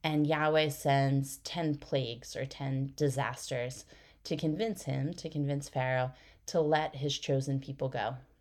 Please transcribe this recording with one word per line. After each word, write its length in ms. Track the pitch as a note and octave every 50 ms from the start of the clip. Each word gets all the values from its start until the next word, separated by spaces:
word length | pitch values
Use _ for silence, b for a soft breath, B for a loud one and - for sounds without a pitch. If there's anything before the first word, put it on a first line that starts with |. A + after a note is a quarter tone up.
| -
and 240 | D#3 D#3 D3+ D3+ D3
Yahweh 400 | D#3 D3+ D#3 D#3 D#3 D#3 D#3 D3+
sends 680 | C#3 - - D3 C#3 C#3 C3+ C3+ C#3 C#3 C3+ C#3 - -
ten 360 | _ - - F3+ E3 D#3 D3
plagues 640 | C#3+ - - - C#3 B2+ A#2 A#2+ A#2 - - -
or 100 | - B2
ten 460 | C3 - - C#3 C3+ C3+ C3+ C3+ C#3 C3+
disasters 880 | - D3+ C#3+ C3 C3 B2+ A2+ C3 - - - C#3 B2 A#2+ B2+ B2+ - - B B B B B B B B
to 140 | - E3+
convince 480 | D3 D#3+ D#3+ D3+ E3+ A3 A3+ G3+ - -
him, 280 | - C3+ C3+ C3+ D3+ F3
to 140 | - - D#3+
convince 400 | - D3 C#3+ C#3 C#3+ C#3+ C#3+ -
Pharaoh, 440 | - C#3+ B2+ B2+ C3 B2+ B2+ B2+ C3 B B B B B B
to 140 | - - F3
let 340 | D#3+ D3+ D#3 D3+ D#3 D#3 -
his 240 | C#3 C#3 D3 C3+ -
chosen 400 | - - C#3+ C3+ C3 C#3+ C#3 C3+
people 300 | C3+ - C3+ - C3+ C3+
go. 260 | C3+ B2 G2+ A2 B2+ B2+ - _ _ _